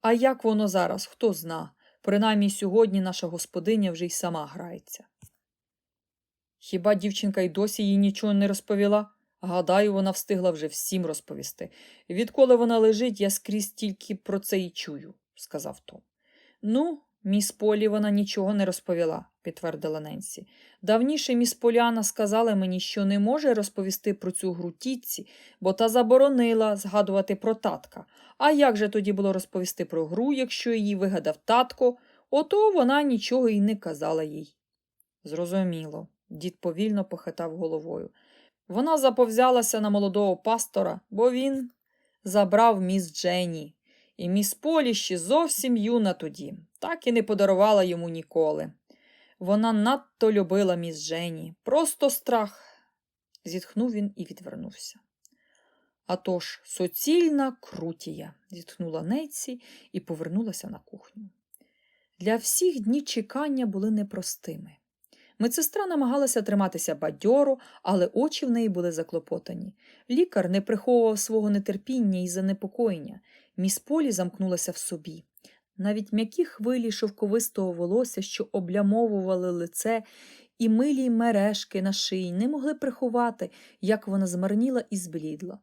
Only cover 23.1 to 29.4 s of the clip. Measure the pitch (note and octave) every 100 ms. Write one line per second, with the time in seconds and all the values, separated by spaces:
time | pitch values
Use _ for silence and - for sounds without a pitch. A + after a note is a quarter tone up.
23.1 | G3+ G#3 C#4+ D4 A3 G3+ - F#3+ F#3+ G#3+
24.1 | G3+ F3+ F#3 F#3+ F3 F3 E3+ B3+ B3+ -
25.1 | - G#3 - - _ F#3 F#3+ A3+ A#3 A3+
26.1 | B3+ C#4 C4 A#3 A3+ A3 G3+ G3 G#3 G3+
27.1 | G3 F#3+ G3 A3 A3 G#3 - - - -
28.1 | _ - _ D4 D4+ C#4 G#3+ G#3+ G#3 G3+
29.1 | G3 G3 F#3+